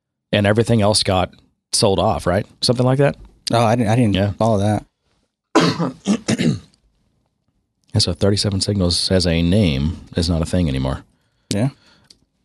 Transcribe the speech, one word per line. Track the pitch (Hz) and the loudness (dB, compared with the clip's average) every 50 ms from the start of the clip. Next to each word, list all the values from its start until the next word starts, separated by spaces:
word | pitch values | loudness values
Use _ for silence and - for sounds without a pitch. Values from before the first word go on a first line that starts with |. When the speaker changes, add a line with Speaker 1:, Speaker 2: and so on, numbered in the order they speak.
| _ _ _ _ _ _ | _ _ _ _ _ _
Speaker 1:
and | - 104 101 101 | 0 0 2 2
everything | 107 117 113 - 117 113 | 2 2 2 2 2 2
else | 101 104 107 - - | 2 2 0 0 0
got | - 95 92 87 - - - _ _ _ _ _ _ - | 0 0 0 -2 -4 -6 -12 _ _ _ _ _ _ -4
sold | - 120 101 98 87 | 0 0 2 2 2
off, | 90 110 85 78 - | 0 0 0 -2 -2
right? | 87 87 101 - - _ _ | -2 -2 -2 -2 -6 _ _
Something | - - 120 123 123 | -2 -2 0 0 0
like | 127 131 139 | 0 2 2
that. | 139 139 - - - - _ _ - - | 0 0 -2 -4 -12 -20 _ _ -6 -2
Speaker 2:
Oh, | 117 117 120 | 0 2 2
I | 107 113 | 2 2
didn't, | 123 117 98 | 2 0 0
I | 113 | 2
didn't | 127 120 104 95 | 2 2 2 2
Speaker 1:
Yeah. | 95 101 101 95 | 0 0 0 -2
Speaker 2:
follow | - 110 113 110 98 | 0 0 0 0 0
that. | 101 107 104 - - - _ _ _ _ _ _ _ _ _ _ _ _ - | 0 0 -2 -2 -6 -10 _ _ _ _ _ _ _ _ _ _ _ _ 0
Speaker 1:
<clears throat> | - 160 - - - 160 131 - - - 202 214 - - - 226 - 175 156 131 101 - _ _ _ _ _ _ _ _ _ _ _ _ _ _ _ _ _ _ _ _ _ _ _ _ _ - | 0 0 0 0 -2 -4 -6 -6 -6 -4 -2 -2 -2 -2 -2 -2 0 0 -2 -2 -4 -8 _ _ _ _ _ _ _ _ _ _ _ _ _ _ _ _ _ _ _ _ _ _ _ _ _ -2
And | 107 - | -2 0
so | 92 | -2
thirty-seven | 85 - - 98 104 101 - 107 98 95 | -2 0 0 0 0 0 0 -2 -2 -2
Signals | - - 104 101 90 87 87 - - - | -2 -2 0 0 0 0 0 -2 -2 0
as | 95 92 85 | 0 0 2
a | 87 82 82 | 2 0 2
name | 85 85 92 110 104 80 67 67 71 82 87 - - - - 95 | 2 2 2 2 2 2 2 0 -2 -2 -4 -6 -12 -8 -4 -4
is | 82 85 | -2 0
not | 85 80 | -2 -2
a | 80 | -2
thing | 78 - 90 87 73 | -2 -2 -2 0 0
anymore. | 65 65 65 65 65 - - _ _ _ _ _ _ _ _ - 104 | -2 -2 -4 -4 -4 -6 -10 _ _ _ _ _ _ _ _ -6 -4
Speaker 2:
Yeah. | 101 123 139 - _ _ _ _ _ _ - - _ _ _ _ _ _ | -2 -2 -4 -6 _ _ _ _ _ _ -20 -20 _ _ _ _ _ _